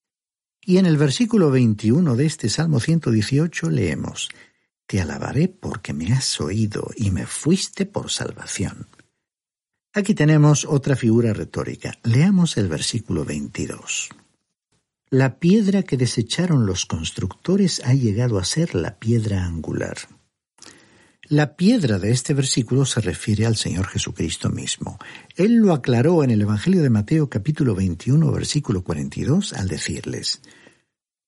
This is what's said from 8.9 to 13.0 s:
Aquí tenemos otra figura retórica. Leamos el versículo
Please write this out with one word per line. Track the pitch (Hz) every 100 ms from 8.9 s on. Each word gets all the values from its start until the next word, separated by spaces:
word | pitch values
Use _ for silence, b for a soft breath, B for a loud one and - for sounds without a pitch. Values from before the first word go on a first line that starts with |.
| _ _ _ _ _ _ _ _ _ _
Aquí | 208 196 190
tenemos | 151 156 147 143 -
otra | 143 147 127
figura | 113 113 120
retórica. | 87 82 - 60 - - -
Leamos | 117 117 185 190 170 -
el | 92
versículo | 78 - 113